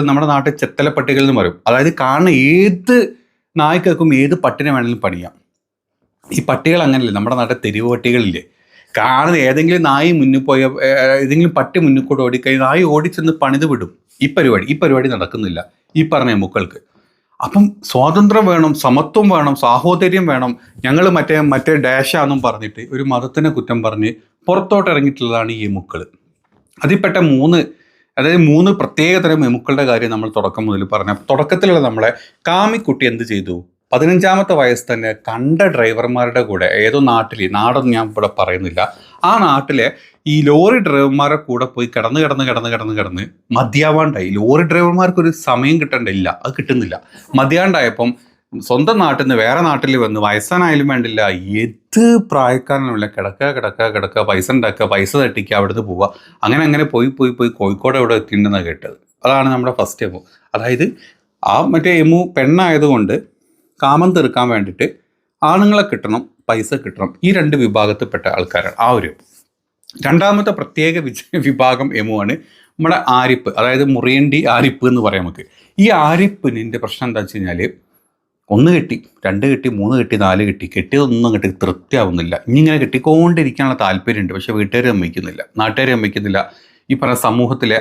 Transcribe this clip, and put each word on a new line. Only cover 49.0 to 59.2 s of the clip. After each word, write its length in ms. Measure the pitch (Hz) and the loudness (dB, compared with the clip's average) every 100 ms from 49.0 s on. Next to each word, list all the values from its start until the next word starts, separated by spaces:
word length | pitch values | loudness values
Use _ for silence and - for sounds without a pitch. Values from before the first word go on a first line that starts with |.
| 165 139 | 0 0
നിന്ന് 120 | 131 120 | 0 0
വേറെ 260 | 113 151 | 2 2
നാട്ടിൽ 340 | 170 139 135 131 | 0 0 0 0
വന്ന് 220 | 110 107 | 0 0
വയസ്സനായാലും 680 | 104 107 107 180 175 147 139 | 0 -2 -2 0 0 0 0
വേണ്ടില്ല, 340 | 127 117 107 101 92 95 | -2 -2 -2 -2 -2 -4
ഏത് 500 | 107 117 107 _ 220 233 233 | -4 -4 -8 _ 2 4 4
പ്രായക്കാരനുമില്ല, 840 | 214 147 123 127 - 139 131 107 104 | 2 0 0 0 -2 -4 -2 -4 -6
കിടക്കുക, 420 | 107 98 101 139 | -6 -8 -4 -4
കിടക്കുക, 360 | 131 107 - 113 | -4 -6 -2 -2
കിടക്കുക, 320 | 104 98 113 | -2 -4 -2
പൈസ 260 | 104 95 92 | 0 0 0
ഉണ്ടാക്കുക, 340 | 131 113 98 104 | 0 0 0 0
പൈസ 260 | 98 95 147 | 0 0 0
തട്ടിക്കുക, 380 | 127 - 101 104 | 0 -2 -2 0
അവിടുന്ന് 260 | 98 107 | 0 -4
പോവുക. 240 | 104 90 98 - - _ | -6 -2 -2 -4 -20 _
അങ്ങനെ 220 | 107 131 | -2 2
അങ്ങനെ 220 | 156 156 151 | 2 2 0
പോയി, 240 | 120 131 | 0 0
പോയി, 220 | 135 131 | 0 -2
പോയി 180 | 123 120 | 0 -4
കോഴിക്കോട് 480 | - 101 98 131 131 | -2 -4 -2 -2 0
എവിടെ 180 | 117 113 | 2 0
എത്തിയിട്ടുണ്ടെന്നാണ് 520 | 110 101 104 98 85 | 0 0 0 0 -4
കേട്ടത്. 300 | 78 - - _ _ | -8 -14 -18 _ _